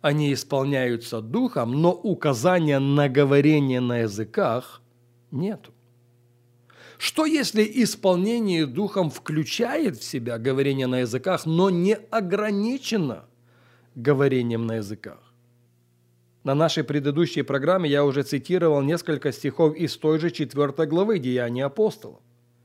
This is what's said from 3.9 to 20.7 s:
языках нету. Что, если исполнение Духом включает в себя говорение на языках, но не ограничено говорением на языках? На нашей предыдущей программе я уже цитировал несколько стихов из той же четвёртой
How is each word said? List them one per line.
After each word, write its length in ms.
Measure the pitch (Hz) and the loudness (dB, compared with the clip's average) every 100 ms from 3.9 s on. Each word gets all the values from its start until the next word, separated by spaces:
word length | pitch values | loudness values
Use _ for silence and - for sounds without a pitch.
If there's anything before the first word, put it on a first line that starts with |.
| 120 | 0
языках 840 | 113 101 104 - 175 113 - - _ _ _ _ _ | -2 -4 -6 -2 0 -2 -6 -20 _ _ _ _ _
нету. 400 | 135 190 208 - _ _ _ _ _ _ _ _ _ _ - - - | -6 -6 -6 -14 _ _ _ _ _ _ _ _ _ _ -20 -20 -10
Что, 260 | - - 311 | -6 0 2
если 380 | 302 226 214 214 254 | 2 0 0 0 2
исполнение 840 | 226 - 190 180 196 240 214 170 147 | 0 2 2 2 2 0 0 0 0
Духом 420 | 123 202 196 165 | -2 -4 -2 -2
включает 880 | - - 156 147 - 233 294 277 120 | -4 -6 -4 -4 -2 -2 0 -2 -4
в 60 | |
себя 340 | - 135 117 117 | -8 -8 -6 -4
говорение 480 | 120 135 139 135 127 | -2 0 0 0 0
на 140 | 127 | 0
языках, 480 | 123 127 156 180 - | -2 -2 -2 -2 0
но 240 | 165 196 | 2 4
не 240 | 175 180 208 | 4 2 0
ограничено 1300 | - 226 185 202 214 202 220 269 - 220 147 92 - _ _ _ _ _ _ - | -2 -4 -2 -2 -2 -2 -2 -4 -4 -2 -2 -4 -14 _ _ _ _ _ _ -4
говорением 720 | 117 139 139 131 120 113 117 | 0 4 4 2 0 -2 -2
на 80 | 113 | -4
языках? 580 | 101 107 101 - _ _ _ _ _ _ _ _ _ _ _ _ | -6 -12 -14 -20 _ _ _ _ _ _ _ _ _ _ _ _
На 100 | 147 | -2
нашей 300 | 139 160 165 | 2 2 0
предыдущей 580 | 120 147 139 143 170 160 | -2 -2 -2 0 0 0
программе 480 | 135 135 143 185 165 | -2 -2 0 0 2
я 160 | 143 143 | 2 2
уже 160 | 135 | 0
цитировал 600 | 139 143 120 180 170 143 | -2 -4 -2 2 4 2
несколько 480 | 139 165 - 147 147 | 2 -2 -2 -2 -2
стихов 440 | 123 143 - 160 151 | -4 -6 2 2 2
из 220 | 156 - | -4 -2
той 220 | 156 160 | 0 0
же 100 | 165 | -2
четвёртой 560 | 170 135 135 143 | -4 -6 -2 -2